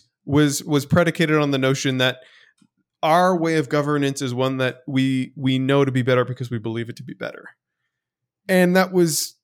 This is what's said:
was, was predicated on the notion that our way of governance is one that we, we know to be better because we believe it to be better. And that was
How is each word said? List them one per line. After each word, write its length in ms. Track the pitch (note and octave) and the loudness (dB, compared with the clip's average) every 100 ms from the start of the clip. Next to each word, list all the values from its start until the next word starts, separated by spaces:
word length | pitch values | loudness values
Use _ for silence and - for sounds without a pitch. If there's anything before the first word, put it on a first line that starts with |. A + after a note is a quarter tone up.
| - _ | -12 _
was, 400 | - C#3 D3 C#3 | -2 2 2 0
was 200 | - D3 B2+ | -2 -2 2
predicated 500 | F3 E3+ D#3+ D#3 D3+ | 2 2 0 0 2
on 140 | D3 | 2
the 80 | C3+ | 0
notion 400 | C3 C3+ C#3 C3 | 0 0 -2 0
that 200 | B2+ B2+ - _ _ _ _ _ _ _ | 0 -2 -12 _ _ _ _ _ _ _
our 340 | D#3+ E3+ F3+ F3+ | 2 4 4 2
way 180 | E3 D#3+ | 0 0
of 120 | C3+ | 0
governance 520 | D3 C#3+ D3 C#3 C3+ | -2 0 0 -2 -2
is 140 | C3 | -4
one 220 | B2 C3 C3 | -2 -2 0
that 220 | B2+ - - | -2 -4 -4
we, 460 | C3 C3 C3 B2+ - | 0 0 0 -4 -4
we 220 | C3+ C3 | -2 0
know 260 | C3 C#3+ | 2 2
to 80 | C#3 | 2
be 100 | B2+ | 0
better 220 | B2 B2+ | 0 0
because 260 | B2 B2 B2 | 0 -6 -8
we 80 | A#2+ | -8
believe 300 | A2 A2+ A#2 | -6 -8 -8
it 80 | - | -12
to 60 | |
be 100 | B2 | -18
better. 300 | - A#2 - - _ _ _ _ _ _ _ _ _ - | -12 -12 -12 -20 _ _ _ _ _ _ _ _ _ -2
And 260 | F#3 F3+ F#3 | 2 4 4
that 160 | F#3 | 2
was 440 | F#3 E3 C#3+ - - | 2 2 0 -6 -12